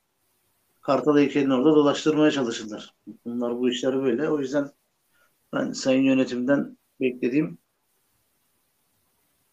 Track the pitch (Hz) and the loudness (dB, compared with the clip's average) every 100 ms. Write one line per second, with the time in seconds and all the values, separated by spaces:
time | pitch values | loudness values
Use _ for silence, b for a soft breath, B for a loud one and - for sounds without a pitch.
0 | _ _ _ _ _ _ _ _ - 131 | _ _ _ _ _ _ _ _ -2 0
1 | 151 147 139 147 135 127 147 151 143 - | 4 4 4 2 0 2 4 4 4 2
2 | 156 147 151 135 120 113 107 107 - _ | 0 2 2 2 -4 -6 -10 -14 -16 _
3 | - - 120 120 120 120 127 123 135 135 | -20 -16 -10 -6 -4 -2 -2 -2 -2 -2
4 | 135 117 156 151 127 143 143 _ _ _ | 0 -2 -2 -2 -2 -4 -4 _ _ _
5 | _ _ _ _ _ - - - 135 131 | _ _ _ _ _ -6 -6 -4 0 2
6 | 135 131 127 123 123 139 - - _ - | 4 2 0 -2 0 0 -2 -12 _ -4
7 | 131 123 127 139 175 170 _ _ _ _ | -4 -2 -2 -2 -2 -8 _ _ _ _
8 | _ _ _ _ _ _ _ _ _ _ | _ _ _ _ _ _ _ _ _ _
9 | _ _ _ _ _ | _ _ _ _ _